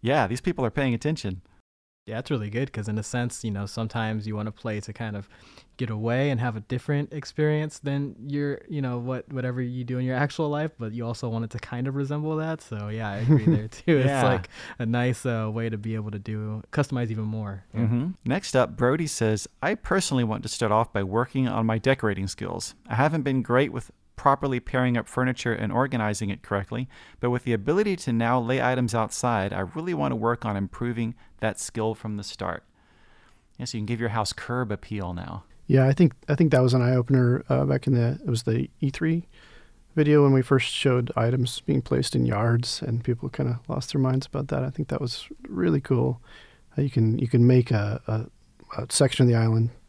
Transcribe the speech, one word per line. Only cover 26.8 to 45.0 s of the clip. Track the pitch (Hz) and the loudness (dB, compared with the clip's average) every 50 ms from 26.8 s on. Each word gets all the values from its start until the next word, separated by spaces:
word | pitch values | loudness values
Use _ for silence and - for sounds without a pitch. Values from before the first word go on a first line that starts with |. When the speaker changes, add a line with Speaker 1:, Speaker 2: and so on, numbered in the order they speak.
| 131 131 - - - - - - | -6 -8 -10 -20 -20 -20 -12 -4
Speaker 1:
but | - 123 | -2 -2
with | 123 123 - | -2 0 0
the | 127 | 0
ability | 117 107 98 123 160 190 214 208 190 | -2 0 0 0 2 2 2 2 0
to | 175 - - 120 | -2 -2 0 0
now | 113 117 117 123 127 | 2 2 2 2 2
lay | 120 113 131 131 | 2 0 0 0
items | 123 123 127 127 123 113 104 | 2 0 2 2 0 0 2
outside, | 117 110 - - - - 120 117 104 95 101 | 0 -2 -2 -2 -2 -2 0 0 0 0 -2
I | 98 95 | -2 -4
really | 95 87 - 147 165 180 175 | -6 -6 -6 -8 -6 -4 -4
want | 151 143 139 127 | -2 -2 -2 -2
to | |
work | 113 107 117 120 - - | 0 0 0 -2 0 -2
on | 113 104 | -4 -2
improving | 98 98 92 - - 120 120 120 113 117 113 120 - - - - - | -2 -4 -6 -6 -6 -4 -4 -2 -2 -2 -4 -4 -8 -16 -20 -12 -4
that | - 110 98 - | -4 -4 -2 -4
skill | - - - 113 110 110 110 | -10 -8 -4 -2 -2 -2 -2
from | - - 110 107 | -4 -6 -8 -6
the | 101 101 | -6 -8
start." | - - - 95 92 82 - _ _ _ _ _ _ _ _ - - - - _ _ _ _ _ _ _ | -10 -10 -6 -6 -6 -6 -8 _ _ _ _ _ _ _ _ -20 -20 -20 -20 _ _ _ _ _ _ _
Yeah, | - 123 | -12 -10
so | 123 - | -8 -6
you | 117 | -6
can | 104 | -4
give | 104 120 110 | -2 -2 -2
your | 120 113 | -2 -2
house | 104 113 107 95 | 0 -2 -2 -2
curb | - - - - 120 123 127 104 | -4 -8 -6 -4 -2 -2 -2 -2
appeal | 104 - - - 107 104 95 87 90 | -4 -6 -6 -8 -6 -6 -4 -6 -6
now. | 85 87 82 82 92 - _ - - - | -8 -8 -10 -12 -14 -14 _ -20 -20 -2
Speaker 3:
Yeah, | - 135 135 131 | 4 4 6 6
I | 135 | 4
think, | 139 - 185 143 - _ - - | 6 6 6 4 4 _ -2 -2
I | 147 | 2
think | 135 180 151 | 4 4 6
that | 143 131 | 6 6
was | 127 127 123 | 6 6 4
an | 131 | 4
eye-opener, | 123 120 131 127 120 - 135 131 123 120 123 131 - - | 4 4 4 2 4 4 4 4 6 4 2 0 0 0
uh, | 135 131 139 | 0 2 2
back | 139 139 135 - | 2 0 0 2
in | - 131 | 2 2
the, | 120 117 120 135 - 302 | 4 4 2 0 -2 -2
it | 190 | -2
was | 123 113 - | -2 -2 0
the | - 110 120 135 - _ - | 0 0 0 0 -4 _ -2
E | - 139 | -2 -2
three | 135 - 165 160 165 170 165 - - - - - - - - - - - - _ - | -2 0 0 0 0 0 -2 -8 -20 -20 -20 -20 -20 -20 -20 -20 -20 -20 -20 _ 2
video | 160 151 147 151 147 143 | 2 4 6 8 8 8
when | 139 | 8
we | 135 131 | 8 6
first | 123 - 139 131 - - | 6 4 4 2 2 0
showed | - - - 139 127 123 123 117 - | -4 0 2 2 4 4 0 0 0
items | - 113 117 127 113 120 123 - - | 0 2 2 2 2 0 -2 -4 -6
being | - - 151 135 | -2 0 0 0
placed | 120 - - 127 135 - - | 2 2 0 0 0 0 0
in | 123 123 | 2 2
yards | 120 113 101 113 120 117 117 123 - - - | 2 2 2 2 4 2 2 2 -2 -6 -6
and | - - 113 120 117 | -4 -4 -4 -2 -2
people | - 120 117 - 131 | -2 -4 -4 -4 -10
kinda | - - 135 127 120 117 - | -4 -2 -2 -2 -2 -4 -6
lost | - 139 135 127 - | -6 -6 -6 -6 -4
their | - 143 | -2 0
minds | 131 131 127 131 131 | 2 2 2 0 -2
about | - - 143 151 | -4 -6 -6 -4
that. | 135 151 139 127 | -2 -2 -2 -2
I | 131 | -4
think | 135 - 151 - | -4 -6 -6 -4
that | - - | -4 -4